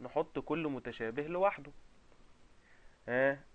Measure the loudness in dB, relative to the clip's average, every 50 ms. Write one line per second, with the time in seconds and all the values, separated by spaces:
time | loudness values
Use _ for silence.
0 | -12 -2 0 0 0 0 -2 -6 -2 -2 -2 0 0 -2 -2 -2 -4 -8 -6 -4
1 | -4 -4 -2 -4 -4 -2 0 2 4 2 2 0 -8 -14 -16 -16 -18 -20 -20 -20
2 | -20 -20 -20 -20 -20 -20 -20 -20 -20 -20 -20 -20 -20 -20 -20 -20 -20 -20 -20 _
3 | -6 0 4 4 6 4 4 2 -6 -16 -20